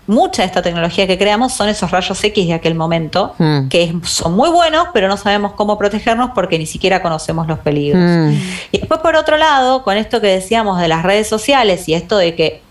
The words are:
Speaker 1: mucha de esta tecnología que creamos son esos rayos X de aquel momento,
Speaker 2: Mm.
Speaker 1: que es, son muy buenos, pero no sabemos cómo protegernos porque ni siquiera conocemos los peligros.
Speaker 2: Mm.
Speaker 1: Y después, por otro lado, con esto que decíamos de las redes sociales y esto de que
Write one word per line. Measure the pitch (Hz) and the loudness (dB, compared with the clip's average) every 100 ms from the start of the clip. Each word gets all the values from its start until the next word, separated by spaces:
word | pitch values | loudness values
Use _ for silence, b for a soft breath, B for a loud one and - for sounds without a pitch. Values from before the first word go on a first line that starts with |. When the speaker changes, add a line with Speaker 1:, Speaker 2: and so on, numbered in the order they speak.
| - | -2
Speaker 1:
mucha | 220 381 381 | 2 2 0
de | 185 | -2
esta | 185 | 0
tecnología | 175 170 170 190 190 | -2 -2 -4 0 0
que | 180 | 2
creamos | 202 208 254 | 2 2 0
son | - 208 | 0 -2
esos | 208 175 | -2 -2
rayos | 185 190 190 | -2 -2 -6
X | 214 208 170 | -4 -2 0
de | |
aquel | 165 165 | 0 -2
momento, | 165 160 165 156 180 208 - | -2 -2 -2 -2 -2 -4 0
Speaker 2:
Mm. | 160 147 135 | 0 0 0
Speaker 1:
que | 170 | 0
es, | 170 170 165 | 0 -2 -4
son | - 170 180 | -4 -2 2
muy | 311 | 2
buenos, | 339 330 311 349 | 4 4 2 0
pero | 226 190 | 0 0
no | 202 | 0
sabemos | 208 202 202 | 0 0 0
cómo | - 208 208 | -2 -2 0
protegernos | 202 208 240 226 247 | 0 0 -2 0 0
porque | - 180 165 | -2 -2 -2
ni | |
siquiera | 156 - 190 185 | -4 -4 0 0
conocemos | 175 156 - 165 160 | -2 -4 -4 -4 -4
los | 156 | -4
peligros. | - 147 143 160 | -2 -2 0 2
Speaker 2:
Mm. | 175 170 156 147 185 180 B | 4 4 2 0 -2 -8 B
Speaker 1:
Y | 196 | -6
después, | - 320 | -2 -2
por | 330 320 | 2 2
otro | 302 302 | 2 2
lado, | 311 277 254 262 | 4 4 2 2
con | 262 196 | 0 -2
esto | 220 233 | 0 0
que | 208 | 2
decíamos | 190 190 226 214 185 | 0 0 -2 0 0
de | 170 | 0
las | 160 | 0
redes | 180 202 214 | 2 0 0
sociales | 220 220 277 226 175 175 | -2 2 2 4 0 0
y | |
esto | 160 180 208 | -2 0 2
de | 170 | 2
que | 170 156 156 _ | 2 -2 -2 _